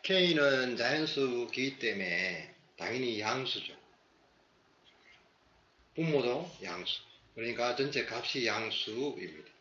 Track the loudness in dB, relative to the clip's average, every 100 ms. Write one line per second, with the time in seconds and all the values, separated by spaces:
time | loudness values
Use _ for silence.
0 | 2 4 6 6 6 6 2 0 2 2
1 | 0 2 2 0 -2 0 -2 0 -2 0
2 | 0 0 0 -4 -10 -18 _ -8 -4 -2
3 | 0 0 0 0 -2 -4 -6 -14 -20 _
4 | _ _ _ _ _ _ _ _ -20 _
5 | -20 -20 _ _ _ _ _ _ _ -2
6 | 2 4 2 0 -4 -10 -8 -6 -4 -6
7 | -8 -20 _ -8 -6 0 0 2 0 0
8 | -2 -4 -2 0 0 0 -2 -2 -4 -2
9 | -4 -4 -10 -12 -20 -20